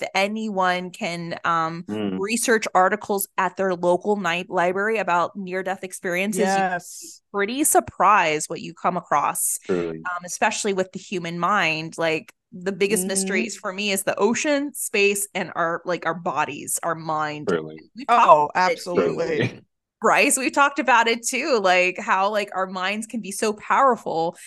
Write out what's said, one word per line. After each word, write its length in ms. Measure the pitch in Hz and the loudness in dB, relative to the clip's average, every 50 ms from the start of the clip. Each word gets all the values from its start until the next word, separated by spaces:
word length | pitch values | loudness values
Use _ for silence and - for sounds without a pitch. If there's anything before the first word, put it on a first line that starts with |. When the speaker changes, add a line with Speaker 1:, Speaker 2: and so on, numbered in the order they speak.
| - - - | -6 -4 0
Speaker 1:
anyone 760 | 190 196 202 214 220 220 220 202 190 185 180 180 180 180 180 | 0 0 0 -2 -4 -6 -4 -2 0 2 2 2 0 -4 -8
can, 480 | 175 - 226 175 170 170 170 165 170 - - | -8 -8 -6 -6 -6 -6 -6 -8 -8 -4 -2
um, 400 | 170 170 165 160 160 165 165 170 - | 0 0 0 0 -2 -4 -8 -8 -8
Speaker 2:
Mm. 300 | 208 214 208 202 190 185 | -6 -4 -4 -4 -4 -4
Speaker 1:
research 480 | 190 208 226 240 - - 233 220 - - - | -4 -4 -2 -2 2 2 2 2 0 2 4
articles 540 | 185 185 185 208 208 - - 208 196 196 - _ | 4 4 4 2 0 -2 -4 -4 -4 -4 -4 _
at 200 | - 190 180 180 | -2 -2 -2 0
their 180 | - 190 190 185 | -2 -2 -2 0
local 400 | 170 175 180 180 180 - 208 208 | 0 2 2 2 2 2 0 0
night 320 | 202 190 170 165 175 180 - | 0 0 0 -2 -2 -4 -2
library 500 | 175 180 170 180 185 196 202 214 226 214 | 0 0 2 2 2 0 -2 0 -2 -2
about 380 | 190 180 175 175 170 - - | 0 2 2 2 2 0 -2
near-death 460 | 202 196 180 180 190 185 185 180 - - | -8 -8 -6 -6 -4 -4 -4 -6 -6 -8
experiences, 580 | 185 - - - 190 175 175 190 214 214 185 | -12 -12 -8 -6 -4 -2 -2 -2 -2 0 0
you'd 60 | 202 | 0
be 40 | 190 | 2
Speaker 3:
Yes. 720 | 196 196 190 185 180 175 - - - - - - - - _ _ - | 2 2 0 0 -2 -4 -8 -12 -16 -16 -16 -18 -20 -20 _ _ -4
Speaker 1:
pretty 320 | 202 202 202 240 269 302 | -2 -2 -2 -2 0 0
surprised 840 | - - 370 - - - - 190 185 214 202 175 160 151 151 160 - | 4 4 2 2 2 0 2 4 6 6 6 4 2 0 -2 -4 -6
what 120 | 175 143 | -8 -10
you 140 | 143 165 165 | -10 -12 -12
come 220 | - - 190 180 | -4 -4 -2 -2
across, 640 | 175 170 - 160 147 143 - - - - - - - - | -2 -2 0 0 2 2 0 -2 -2 -4 -4 -4 -6 -4
Speaker 2:
Truly. 340 | - 95 - - - 160 160 | -2 -2 -2 -2 -4 -6 -8
Speaker 1:
um, 260 | 165 180 180 175 175 | -8 -8 -8 -8 -10
especially 480 | 180 - - 240 220 214 - - 214 196 | -10 -4 -2 0 0 0 -2 -2 -2 -2
with 200 | 185 185 185 - | -2 -2 -4 -6
the 80 | 185 | -12
human 400 | - - 208 180 170 170 170 175 | -12 -8 -8 -6 -6 -6 -4 -2
mind. 580 | 170 180 208 202 180 160 160 156 160 160 - - | 0 0 2 2 2 0 0 -2 -6 -8 -6 -2
Like, 340 | 165 165 160 160 - - _ _ _ _ - | -2 -2 -2 -2 -4 -10 _ _ _ _ -18
the 140 | 180 180 175 | -8 -6 -6
biggest 300 | 196 170 202 202 214 190 | -2 -2 0 0 0 0
Speaker 3:
Mm-hmm. 80 | 185 190 | 0 -2
Speaker 1:
mysteries 480 | 190 196 190 190 202 - 226 220 - | -2 -2 -2 -2 -2 -2 -2 -4 -6
for 160 | - - 208 185 | -8 -10 -10 -6
me 180 | 190 208 208 | -4 -2 -2
is 140 | 196 190 - | -2 0 -2
the 120 | - - | -2 0
ocean, 560 | - 202 214 240 - - 311 294 277 285 294 - | 2 2 2 2 0 0 0 0 0 -2 -4 -6
space, 520 | - - - - 214 202 202 202 202 - - - | -8 -8 -4 0 2 2 2 2 0 -4 -6 -6
and 160 | - 180 156 - | -6 -6 -4 -4
our, 260 | - 170 165 170 165 - | -2 -2 -2 -2 -4 -4
like, 220 | 175 175 165 - | -4 -4 -2 -2
our 80 | 160 170 | -4 -4
bodies, 640 | 170 170 185 143 143 151 - 143 147 - - - - - | -2 -4 -4 -2 -2 -2 -2 -4 -8 -6 -6 -6 -4 -4
our 100 | 170 165 | -4 -4
mind. 540 | 160 160 165 160 156 151 151 151 151 151 - | -4 -4 -4 -4 -2 -2 -4 -6 -6 -4 -2
Speaker 2:
Truly. 320 | 90 82 78 78 78 80 - _ _ | -2 -2 -4 -8 -14 -18 -20 _ _
Speaker 1:
We've 100 | 208 277 - | -10 0 2
Speaker 3:
Oh, 60 | 240 | 4
Speaker 1:
talked 380 | 240 - - 165 147 147 - - | 6 8 8 8 8 6 4 2
about 160 | - 185 185 | 2 2 2
it 40 | 170 | 0
too, 160 | - - 185 | -2 -4 -2
Speaker 3:
absolutely. 460 | 175 175 180 170 - - 170 170 160 147 | 0 0 0 0 0 -2 -2 -2 0 0
Speaker 2:
Truly. 220 | - - - - - _ _ _ _ _ _ _ | -2 -2 -4 -8 -18 _ _ _ _ _ _ _
Speaker 1:
Bryce, 380 | - 220 165 165 196 285 - 269 | 2 4 6 6 4 4 2 0
we've 140 | 269 311 311 | 0 0 2
talked 260 | 294 277 285 285 302 | 4 4 4 2 0
about 300 | 277 254 254 226 233 226 | 2 4 4 6 6 4
it 180 | 233 240 233 | 0 0 -2
too, 320 | - - 240 269 330 269 226 | -4 -4 -2 0 2 2 4
like, 380 | 196 185 180 180 180 180 180 - | 4 6 6 6 4 2 0 -2
how, 320 | 208 233 208 190 196 202 | -2 0 2 2 2 2
like, 200 | 220 208 208 208 - | 0 0 -2 -2 -4
our 140 | 185 190 185 | -4 -4 -4
minds 400 | 190 185 180 190 202 220 226 220 | -4 -4 -4 -4 -4 -4 -6 -8
can 120 | - 233 | -8 -8
be 120 | 180 185 196 | -8 -8 -4
so 220 | - - 220 208 | -2 -2 -2 -2
powerful 840 | - - - 196 208 269 269 240 - - - - 165 165 170 - - - | -4 -2 0 4 4 6 4 4 2 -2 -4 -2 -2 -2 -2 -4 -8 -16